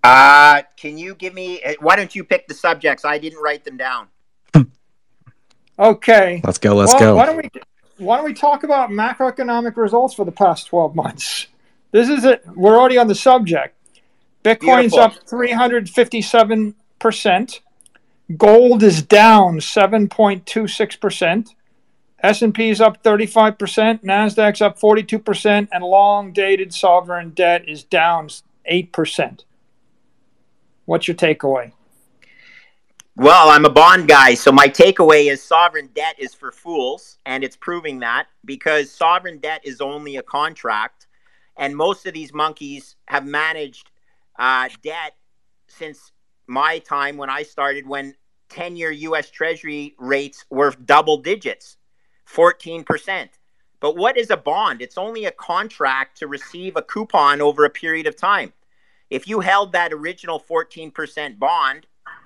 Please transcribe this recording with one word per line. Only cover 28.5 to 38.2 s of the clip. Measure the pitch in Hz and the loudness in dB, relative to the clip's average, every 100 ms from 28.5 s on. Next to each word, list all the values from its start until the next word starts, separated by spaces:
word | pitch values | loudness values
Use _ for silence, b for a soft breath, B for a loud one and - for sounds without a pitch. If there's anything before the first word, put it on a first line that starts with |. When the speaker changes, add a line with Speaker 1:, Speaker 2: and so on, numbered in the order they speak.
| _ - | _ -6
Speaker 2:
eight | 175 175 | -6 -6
percent. | - 160 - 131 - _ _ _ _ _ _ _ _ _ _ _ _ _ _ - | -8 -6 -6 -8 -10 _ _ _ _ _ _ _ _ _ _ _ _ _ _ -6
What's | 170 175 | -6 -6
your | 170 | -4
takeaway? | 165 151 143 135 117 _ _ _ _ _ b b b b b b _ _ _ - | -4 -2 -4 -6 -8 _ _ _ _ _ b b b b b b _ _ _ 2
Speaker 1:
Well, | 139 180 156 | 4 6 8
I'm | 151 151 | 6 6
a | |
bond | 131 165 185 156 | 6 6 6 4
guy, | 147 131 | 6 6
so | 120 - | 4 4
my | 135 143 | 4 4
takeaway | - 175 190 160 151 147 | 4 4 4 4 4 2
is | 135 | -2
sovereign | - 165 175 156 139 | -2 0 0 -2 -12
debt | 117 156 156 | -10 -10 -10
is | 131 | -16
for | _ 135 | _ -20
fools, | _ 170 160 127 143 - _ 143 | _ -10 -8 -6 -10 -18 _ -14
and | 170 | -10
it's | 135 _ | -12 _
proving | - 175 160 131 | -12 -12 -12 -10
that | 117 123 | -8 -6